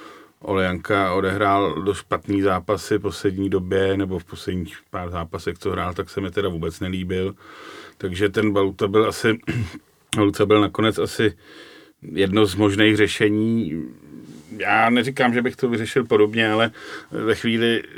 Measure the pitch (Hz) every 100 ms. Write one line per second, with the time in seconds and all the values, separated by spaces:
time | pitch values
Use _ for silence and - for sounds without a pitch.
0 | - - - _ - 95 92 90 - 101
1 | 95 92 95 98 101 98 95 76 98 95
2 | - 98 - 101 98 92 85 98 - 107
3 | 101 - 101 95 98 95 90 95 98 98
4 | 95 90 - - - 92 85 - _ 92
5 | 87 87 82 92 87 82 98 92 90 87
6 | 90 - 98 92 98 85 85 - 92 92
7 | 90 92 95 95 - - - - - -
8 | 98 90 101 95 107 101 98 95 104 107
9 | 107 - 117 110 - 120 92 - - _
10 | _ - 101 98 101 107 101 - 110 98
11 | 101 - 110 - - - - - - _
12 | - 80 95 104 104 90 104 98 107 107
13 | 98 - 107 104 110 113 87 82 62 58
14 | 71 73 - - - 107 95 107 113 120
15 | 120 135 123 120 123 - 123 117 113 -
16 | 117 107 104 113 110 107 113 - - -
17 | - 107 110 101 117 113 117 113 -